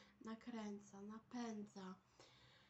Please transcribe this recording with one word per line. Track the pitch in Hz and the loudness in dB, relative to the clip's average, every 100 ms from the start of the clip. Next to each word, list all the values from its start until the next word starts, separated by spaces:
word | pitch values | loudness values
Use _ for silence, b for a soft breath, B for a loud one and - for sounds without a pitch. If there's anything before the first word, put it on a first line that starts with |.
| B B | B B
nakręca, | 220 226 - 226 208 202 202 196 | -2 0 2 2 4 2 -2 -4
napędza. | 208 220 - 247 233 214 208 196 185 190 B B B B B B | -2 -2 0 4 4 4 2 0 0 -2 B B B B B B